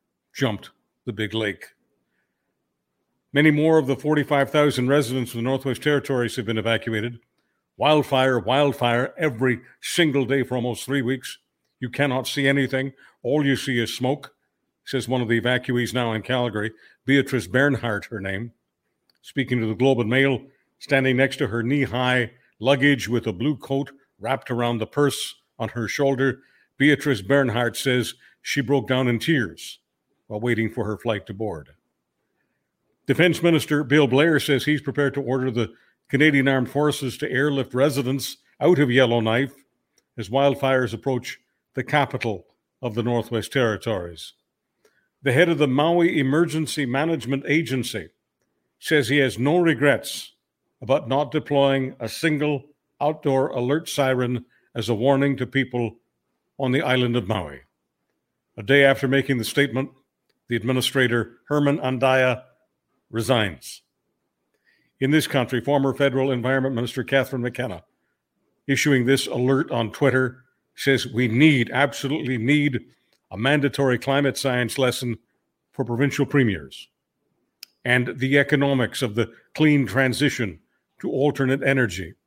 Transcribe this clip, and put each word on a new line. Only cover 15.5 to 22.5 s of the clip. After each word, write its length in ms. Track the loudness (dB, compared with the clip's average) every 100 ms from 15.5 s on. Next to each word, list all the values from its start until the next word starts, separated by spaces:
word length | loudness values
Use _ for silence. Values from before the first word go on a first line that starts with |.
| -2 0 -2 -2
now 180 | -2 -2
in 120 | -4
Calgary, 500 | -4 -2 -2 -4 -8 -10 _ _ 0
Beatrice 420 | 2 2 -2 0
Bernhardt, 560 | 2 2 2 -2 -6 -6
her 120 | -8
name. 320 | -6 -6 -8 _ _ _ _ _ _ _
Speaking 400 | -10 -4 -2 0
to 60 | 0
the 80 | 2
Globe 260 | 2 2
and 80 | 2
Mail, 320 | 2 2 0 -6 _ _ _
standing 360 | 0 2 2 2
next 220 | 0 0
to 100 | -4
her 160 | -2
knee-high 680 | 0 0 0 -2 0 0 -2 _ _